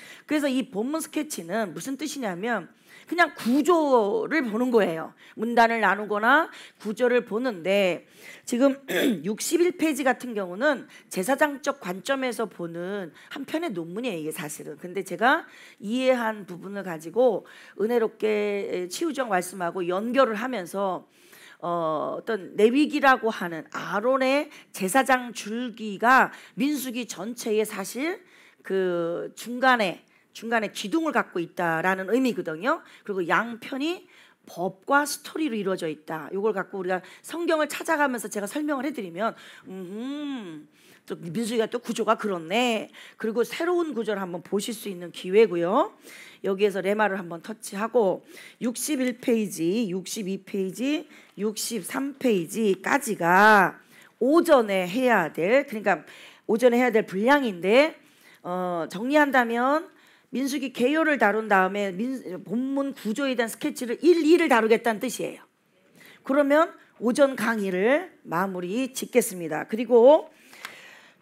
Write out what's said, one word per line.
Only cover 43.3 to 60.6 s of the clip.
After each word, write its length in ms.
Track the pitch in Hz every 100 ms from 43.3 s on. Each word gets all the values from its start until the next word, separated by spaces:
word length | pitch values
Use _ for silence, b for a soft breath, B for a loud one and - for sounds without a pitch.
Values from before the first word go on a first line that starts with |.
| 226
새로운 500 | 226 - 339 349 320
구조를 260 | 226 214 196
한번 220 | 185 175
보실 320 | - 196 202
수 140 | 214 208
있는 240 | 175 175
기회고요. 800 | - 180 202 220 175 170 233 415 - B B B B
여기에서 360 | 190 196 208 190
레마를 380 | 185 208 208 190
한번 220 | 175 170
터치하고 840 | 190 220 - 196 220 247 190 160 - B B B
육십일 580 | 226 226 - 294 254 247
페이지, 720 | - 226 202 156 165 214 214
육십이 520 | 185 180 220 185 190
페이지, 640 | - 202 190 180 262 302 - B B -
육십삼 800 | 214 214 - 226 170 262 277 269
페이지까지가 1600 | 254 196 160 208 220 185 - 269 233 175 170 185 214 208 170 - b b b b
오전에 720 | 247 330 330 277 214 190 180
해야 440 | 214 254 214 156
될, 340 | - 170 262 277
그러니까 380 | 214 202 175 - B B B -
오전에 300 | 214 247 240
해야 140 | 254
될 160 | 220 -
분량인데, 880 | 185 226 285 247 175 180 240 311 330 b b b b
어, 420 | 180 180 180 175 156
정리한다면 960 | 180 247 302 285 254 233 233 254 302 381 - b b b
민수기 420 | 240 185 285